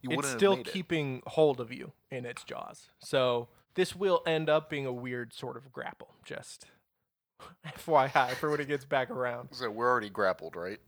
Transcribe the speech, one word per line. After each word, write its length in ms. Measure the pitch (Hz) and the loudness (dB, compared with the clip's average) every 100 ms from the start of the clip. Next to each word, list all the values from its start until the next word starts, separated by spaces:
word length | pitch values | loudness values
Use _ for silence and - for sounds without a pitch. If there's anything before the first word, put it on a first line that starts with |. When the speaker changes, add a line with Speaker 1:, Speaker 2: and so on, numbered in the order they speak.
Speaker 1:
You 80 | - | 0
Speaker 2:
it's 60 | 160 | 0
Speaker 1:
wouldn't 160 | 139 | 0
have 80 | 123 | 4
Speaker 2:
still 160 | 196 190 | 4 4
Speaker 1:
made 100 | 117 | 0
it. 40 | |
Speaker 2:
keeping 500 | 190 175 170 143 131 - | -6 -2 -2 -2 -4 -4
hold 340 | - 156 131 | 4 4 4
of 120 | 117 | -4
you 200 | 127 - - _ | -10 -14 -16 _
in 140 | 131 123 | -10 -8
its 180 | 123 | -12
jaws. 440 | - - - 117 - _ | -12 -10 -10 -14 -20 _
So 500 | - 143 127 120 117 _ _ | -2 2 4 2 -2 _ _
this 220 | - 185 180 | -2 -2 0
will 260 | 196 175 - | 2 2 4
end 240 | 160 156 | 0 4
up 180 | 151 156 | 2 2
being 180 | 147 135 | -4 -4
a 60 | |
weird 400 | 123 123 123 120 | -4 -4 -6 -8
sort 240 | - 127 117 | -10 -10 -10
of 160 | 135 | -14
grapple, 360 | - - - - _ | -10 -10 -10 -18 _
just 420 | - - - - - _ _ _ _ _ | -12 -12 -12 -18 -20 _ _ _ _ _
<laughs> 480 | _ _ - - | _ _ -20 -16
F 240 | 160 - - | -14 -12 4
Y 220 | 151 131 | 4 6
I, 200 | 139 127 | 4 2
for 160 | 123 151 | 0 -2
when 100 | 147 | -2
it 80 | 139 | -2
gets 160 | 147 | -4
back 260 | 131 139 127 | -2 -2 -2
around. 380 | - 123 120 123 | -2 -4 -4 -10
Speaker 1:
So 180 | - 123 | -6 -6
we're 180 | 107 120 | 0 4
already 200 | 123 104 | 4 0
grappled, 440 | 98 98 90 82 | 0 2 2 -4
right? 240 | 85 90 107 | -8 -8 -8